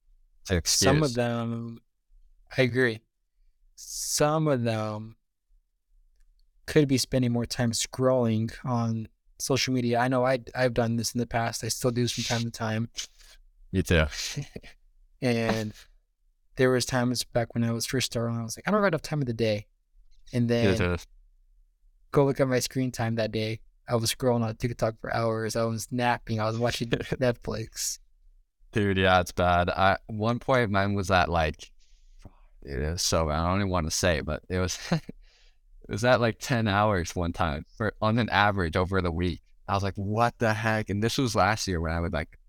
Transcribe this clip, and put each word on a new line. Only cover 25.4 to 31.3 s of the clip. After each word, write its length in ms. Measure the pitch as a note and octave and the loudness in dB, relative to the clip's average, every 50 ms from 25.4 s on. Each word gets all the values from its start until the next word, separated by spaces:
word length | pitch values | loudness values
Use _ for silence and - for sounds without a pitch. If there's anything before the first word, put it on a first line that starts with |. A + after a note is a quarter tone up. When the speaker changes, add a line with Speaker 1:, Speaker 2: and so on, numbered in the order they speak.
| A2 G#2+ - | -2 -2 -2
Speaker 2:
I 80 | A#2 A2+ | 0 0
was 220 | A2+ A2+ A2 - - | 0 -2 -4 -6 -6
napping. 480 | B2 B2 A#2+ A#2+ A#2+ A#2+ - - A2+ A2 | -4 0 2 2 0 0 -2 -4 -2 -2
I 60 | G#2+ | 0
was 120 | A2+ A2 | 0 0
watching 320 | A2+ A#2+ A#2 - - B2 A#2 | 0 0 0 0 -2 -4 -2
Speaker 1:
<laughs> 0 | |
Speaker 2:
Netflix. 1080 | C3+ B2+ - - D#3 - C3 B2 A#2 - - - - - A2+ - - - - - - - - _ _ _ _ - - - _ _ _ _ - - | -2 -4 -2 -4 -2 0 2 0 0 0 -4 -6 -6 -6 -6 -8 -8 -6 -6 -6 -6 -8 -14 _ _ _ _ -20 -20 -20 _ _ _ _ -12 -4
Speaker 1:
Dude, 260 | - A2+ G2+ G2+ G2 | 0 0 2 2 4
yeah, 220 | F#2+ F#2 F#2 F#2 F#2 | 4 6 6 6 6
it's 120 | F2 - | 4 2
bad. 380 | - - F2+ F2+ F2 F2 F2 F#2 | 0 2 4 4 4 4 4 2
I, 280 | - - F#2+ G2 F#2 - - | 2 2 4 4 2 2 -2
one 320 | - A2+ G#2 G#2 A2+ A#2+ A#2 | -8 -6 -2 0 0 -2 -2
point 300 | - - C3+ B2 A#2+ G2 | 0 0 2 2 2 2
mine 240 | G2+ G2 G2 G2+ G2+ | 2 2 2 2 0
was 160 | G2+ F#2+ F2+ | -2 0 2
at, 180 | F#2+ F2+ F2 | 4 4 4
like, 440 | - | 4